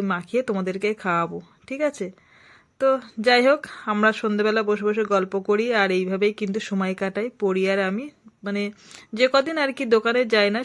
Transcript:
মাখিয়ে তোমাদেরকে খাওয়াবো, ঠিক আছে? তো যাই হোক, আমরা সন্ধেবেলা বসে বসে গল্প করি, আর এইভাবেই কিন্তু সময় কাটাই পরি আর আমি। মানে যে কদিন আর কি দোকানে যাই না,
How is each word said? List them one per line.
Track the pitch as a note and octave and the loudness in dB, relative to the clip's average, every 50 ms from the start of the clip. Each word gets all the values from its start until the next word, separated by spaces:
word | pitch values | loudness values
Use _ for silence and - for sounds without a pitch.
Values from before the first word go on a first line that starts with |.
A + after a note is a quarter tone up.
| G3+ G3 | 0 -2
মাখিয়ে | F#3 F3 F3 - - A#3+ B3+ - | -2 -4 -4 -4 -2 -2 -2 0
তোমাদেরকে | G#3+ F#3+ F#3+ F#3 F#3 F#3+ G3+ G#3 G#3+ G#3+ - | -2 -2 -2 -4 -4 -2 -2 -4 -4 -4 -2
খাওয়াবো, | G3 F3 E3+ E3+ E3 E3+ E3+ - - _ _ _ - | -2 0 0 0 -2 -4 -10 -12 -16 _ _ _ -12
ঠিক | C4 C4+ D4+ D4 | -6 -2 -2 -2
আছে? | C#4 - G3+ F3+ F#3+ _ _ _ _ _ _ - - - _ _ _ _ | -2 -4 -8 -10 -10 _ _ _ _ _ _ -20 -20 -20 _ _ _ _
তো | C4+ C4+ C4+ C4 A#3 A3+ - A3 G#3 | 2 2 2 2 -2 -8 -10 -2 2
যাই | B3 B3 B3 B3 C4 | 4 4 6 6 4
হোক, | C#4+ D4+ - - - - - - | 4 2 0 -8 -16 -10 -6 -4
আমরা | G#3+ G#3 G#3 A3 A3 - | 0 2 2 2 2 2
সন্ধেবেলা | - A3 G#3 G3+ G#3 G#3+ G#3+ A3+ G#3+ G#3 | -2 -2 0 0 2 2 2 0 0 0
বসে | G#3 G3+ G#3 G#3 | -2 0 0 -2
বসে | G#3+ A3+ A3 G#3 G#3 | 0 0 0 0 2
গল্প | G3 F#3 F#3+ - G3 F#3+ - | 0 0 0 -4 -4 0 0
করি, | G#3 G#3 A3+ A#3+ A#3 G#3+ | 0 0 2 0 2 2
আর | G3 F#3+ F#3 F#3 | 2 2 2 0
এইভাবেই | F#3 F#3 F#3+ F#3+ G#3 G#3+ G#3 - | 0 -2 -2 0 0 0 0 -2
কিন্তু | G#3+ G3 G3 A3 - - | -4 -6 -4 -6 -6 -4
সময় | G3+ F#3+ F#3+ F#3 F#3+ F#3+ | -4 -2 -2 -2 -2 -4
কাটাই | G3 G3 F#3+ G#3 G#3+ B3 B3 - | -4 -4 -4 -4 -6 -6 -6 -4
পরি | G#3 G3 F#3 F#3+ F#3+ F#3+ G3 | -2 0 0 0 0 0 0
আর | G3 G3 F#3+ | 0 0 -2
আমি। | F#3+ G#3+ C#4 D4 - _ _ A3+ - _ - | -2 -4 -6 -10 -14 _ _ -20 -20 _ -10
মানে | G3+ G3+ G3+ G3+ G3+ G#3 - - - - - - _ - G#3+ | -8 -6 -4 -4 -6 -8 -12 -20 -20 -20 -20 -16 _ 0 2
যে | B3 B3+ B3+ | 2 4 4
কদিন | C#4 C4 D#4 D#4+ D#4+ D4 | 2 2 2 0 -2 -2
আর | C4+ C4+ - | -2 -2 -4
কি | C#4 A3+ A3+ | 0 2 2
দোকানে | A3 A3 A#3 A#3 B3 B3+ A3+ A3+ | 4 4 2 2 2 2 2 4
যাই | G#3+ G3+ G3+ G#3 | 4 4 4 2
না, | A3+ | -2